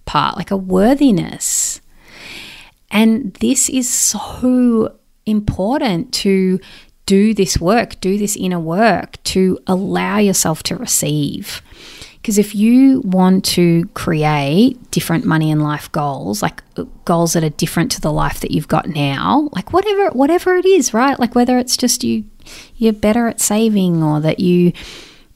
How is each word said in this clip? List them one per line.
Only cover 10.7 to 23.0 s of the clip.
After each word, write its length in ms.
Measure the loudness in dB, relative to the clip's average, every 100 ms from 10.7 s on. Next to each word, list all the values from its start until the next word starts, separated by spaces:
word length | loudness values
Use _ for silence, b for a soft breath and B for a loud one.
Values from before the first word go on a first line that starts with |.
| -8
receive. 840 | -4 -2 -2 -2 -2 -6 -10 -14 -16 B B B B B
'Cause 140 | -2 0
if 160 | 0
you 480 | 2 4 6 6 4
want 400 | 0 2 4 4 0
to 440 | 2 4 2 0
create 840 | -6 -4 0 0 0 0 4 4 2 -6
different 340 | -4 -2 -2 0
money 240 | 0 2
and 140 | 0
life 280 | 0 -4 -6
goals, 520 | -6 -6 -6 -6 -4
like, 180 | -6 -6 -16 -12
uh, 60 | -12 -10 -2
goals 280 | 0 2
that 100 | 0
are 60 | -2
different 420 | -2 -4 0 -2
to 80 | -2
the 100 | -4
life 300 | -2 -2 -4
that 100 | -4
you've 160 | -4 -2
got 220 | -2 -2
now, 600 | -2 -2 -2 0 0 0
like, 200 | -4 -4
whatever, 360 | -2 0 0 0
whatever 440 | 2 2 2 2 2
it 100 | 4
is, 280 | 4 2
right? 260 | 0 0 0
Like, 140 | 0
whether 240 | 2 2 2
it's 200 | 0 -2
just 260 | 0 -2
you, 220 | -2 -4 -6 -16 B B B -2
you're 160 | 0
better 340 | 2